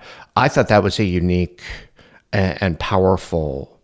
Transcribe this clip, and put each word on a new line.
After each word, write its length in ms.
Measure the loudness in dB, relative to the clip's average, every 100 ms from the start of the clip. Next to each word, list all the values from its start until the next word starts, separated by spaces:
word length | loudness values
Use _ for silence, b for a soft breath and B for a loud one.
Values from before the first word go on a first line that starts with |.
| B B B 0
I 120 | 2
thought 200 | 2 4
that 160 | 4
was 160 | 2 0
a 60 | 0
unique 580 | 0 2 0 -2 -6 -18 B B B B B _
and, 300 | -2 0 0
and 180 | -4 -4
powerful, 1000 | -2 0 2 0 -2 -4 -4 -6 -10 _